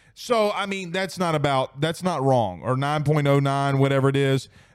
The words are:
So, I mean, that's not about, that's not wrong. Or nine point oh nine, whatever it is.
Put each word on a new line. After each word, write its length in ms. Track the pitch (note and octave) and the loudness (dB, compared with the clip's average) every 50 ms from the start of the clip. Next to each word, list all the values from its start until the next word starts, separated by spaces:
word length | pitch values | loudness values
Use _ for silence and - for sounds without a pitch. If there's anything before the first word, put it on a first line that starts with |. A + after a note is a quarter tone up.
| _ _ _ | _ _ _
So, 380 | - - - A#3+ A3+ G#3 G#3 | -14 -6 -2 0 0 0 0
I 140 | F#3+ F3 G3+ | -2 -4 -6
mean, 260 | G3 G3 G3 F#3+ E3+ | -6 -6 -8 -8 -6
that's 260 | E3 F#3+ F#3+ F3+ - | -6 -4 -4 -6 -4
not 180 | F3 F#3 E3+ D#3+ | -4 -2 0 0
about, 460 | D3+ C#3 D3 C#3 C3 C3 - - C#3 | 0 0 0 0 0 -2 -4 -4 -4
that's 220 | D3 D#3+ E3 - F3 | -4 -4 -4 -2 -4
not 200 | F#3 F3 - C3+ | -4 -2 0 2
wrong. 380 | C3+ C3 B2 A2 F#2+ F2+ F2 - | 2 2 2 2 -2 -6 -6 -4
Or 120 | G#2+ B2+ | -4 -2
nine 280 | C3 C#3 C#3+ D3+ D#3 D3 | -2 0 0 -2 0 0
point 240 | C#3 D#3 D3+ C#3+ | 2 2 2 2
oh 120 | C#3+ C#3 C#3+ | 4 2 4
nine, 380 | C#3 C#3 C#3 C#3 C#3 C#3 C#3 | 2 2 0 0 0 0 2
whatever 320 | C3+ C3+ C#3 C#3 C3+ C3 C3+ | 2 4 4 4 2 2 2
it 60 | C#3 | 2
is. 340 | C#3 C#3 C3+ C3+ C3+ - - - - - _ | 2 2 2 0 0 -2 -6 -16 -20 -20 _